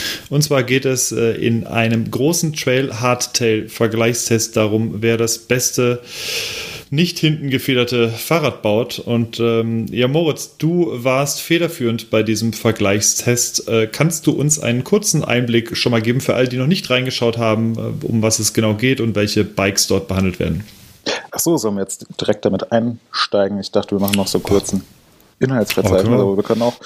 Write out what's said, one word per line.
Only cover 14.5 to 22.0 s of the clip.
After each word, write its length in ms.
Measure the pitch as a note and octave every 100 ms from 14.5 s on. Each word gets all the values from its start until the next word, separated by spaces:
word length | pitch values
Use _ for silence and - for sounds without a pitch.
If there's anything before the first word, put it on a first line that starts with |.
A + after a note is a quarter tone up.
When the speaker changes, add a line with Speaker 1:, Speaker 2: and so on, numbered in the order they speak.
| -
Speaker 1:
einen 240 | A#2 A#2+
kurzen 400 | - G#3 - D3+
Einblick 520 | - A#2+ A#2+ A#2 A2+ -
schon 160 | B2+
mal 100 | A#2
geben 180 | A2 B2+
für 140 | B2
alle, 140 | G#2+ B2+
die 80 | B2
noch 100 | C3
nicht 240 | - -
reingeschaut 480 | B2+ B2+ - A#2 A#2
haben, 360 | A2+ A2 A2+ A2+
äh, 280 | A2+ - -
um 160 | A2+
was 180 | A2 A2
es 140 | G#2
genau 200 | - G#2+
geht 260 | G#2 B2+ C3
und 140 | A2+
welche 300 | G#2 G#2 G#2+
Bikes 420 | F#2+ - G2 G2 -
dort 220 | G2 -
behandelt 320 | F#2+ F#2+ F2+
werden? 240 | E2 E2 - - - - - - -
Speaker 2:
Ach 80 | -
so, 180 | E3 D#3
sollen 200 | G#2+ G2+
wir 60 |
jetzt 220 | G2 -